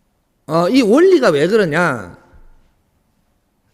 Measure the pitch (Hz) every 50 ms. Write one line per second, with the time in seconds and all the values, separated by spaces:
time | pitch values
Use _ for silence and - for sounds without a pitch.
0 | _ _ _ _ _ _ _ _ _ - 156 165 175 180 247 277 240 190 233 311
1 | 359 392 370 294 247 196 156 139 151 180 220 220 196 156 143 170 180 160 131 110
2 | 92 85 - - _ _ - - - - _ _ _ _ _ _ _ _ _ _
3 | _ _ _ _ _ _ _ _ _ _ _ _ _ _